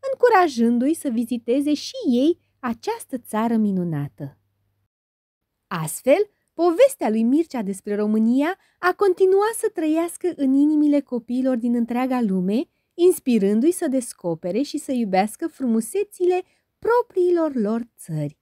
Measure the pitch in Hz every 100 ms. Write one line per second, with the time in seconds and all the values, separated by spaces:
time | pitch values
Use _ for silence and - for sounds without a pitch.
0 | 554 523 494 415 359 240 233 240 262 320
1 | 294 226 233 247 - 262 285 294 - 523
2 | 403 240 285 349 _ _ 247 233 - 466
3 | - 254 - 214 226 226 208 190 175 151
4 | 143 _ 139 - _ _ _ _ _ _
5 | _ _ _ _ _ _ _ 180 160 -
6 | 247 320 415 _ _ - 339 339 523 -
7 | 254 220 226 285 330 262 196 190 - 208
8 | 214 214 220 254 294 381 _ _ 359 359
9 | 403 359 381 381 427 440 427 - 311 311
10 | 339 - 359 - 262 269 294 302 294 285
11 | 277 240 - 247 262 254 240 240 233 240
12 | 254 254 226 190 185 214 339 _ _ -
13 | 349 339 - 233 196 214 285 359 330 262
14 | 247 - 175 160 180 202 285 294 - 254
15 | 220 185 214 - 330 - 262 226 226 381
16 | 403 - 359 359 370 _ _ _ - 480
17 | 466 - 359 349 320 262 202 233 233 _
18 | - 156 147 -